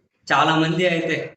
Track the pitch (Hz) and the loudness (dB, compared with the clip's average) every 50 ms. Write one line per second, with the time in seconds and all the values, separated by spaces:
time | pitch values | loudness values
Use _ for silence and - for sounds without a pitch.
0 | _ _ _ _ _ - 147 139 151 160 160 156 160 160 160 170 180 175 170 165 | _ _ _ _ _ -2 0 2 2 2 2 2 0 0 0 0 0 0 0 0
1 | 160 160 156 - - - - | -2 -4 -4 -6 -6 -10 -14